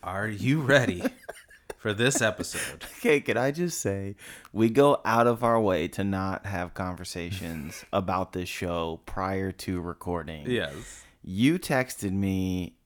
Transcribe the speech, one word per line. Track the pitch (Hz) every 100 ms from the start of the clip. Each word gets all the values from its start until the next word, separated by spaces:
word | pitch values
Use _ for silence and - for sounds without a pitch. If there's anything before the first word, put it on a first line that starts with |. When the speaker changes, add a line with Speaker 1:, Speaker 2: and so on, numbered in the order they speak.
Speaker 1:
Are | 90 95 107
you | 104 117 151
ready | 131 139 123 - 262 - - -
Speaker 2:
<laughs> | - - _ -
Speaker 1:
for | 113
this | 104 123 139
episode? | 110 - - - - - - -
Speaker 2:
Okay, | 240 147
could | - 110
I | 131
just | 147 175 -
say, | - 98 98 101 - - -
we | 98 113
go | 113 143 143
out | 110 113 120
of | 113
our | 117 113
way | 104 90 87
to | -
not | 98 98 95 92 98
have | 95 87
conversations | - 92 87 90 90 87 92 85 82 73 - -
Speaker 1:
<laughs> |
Speaker 2:
about | - 95 92 92
this | 92 90
show | - 92 85 82 82 -
prior | - 95 95 95
to | 90 - 90
recording. | 85 85 - 87 78 78 73
Speaker 1:
Yes. | 120 80 71 - - - _
Speaker 2:
You | - 95 131 180
texted | - 135 127 - 101
me | 98 98 95 95 92 87 _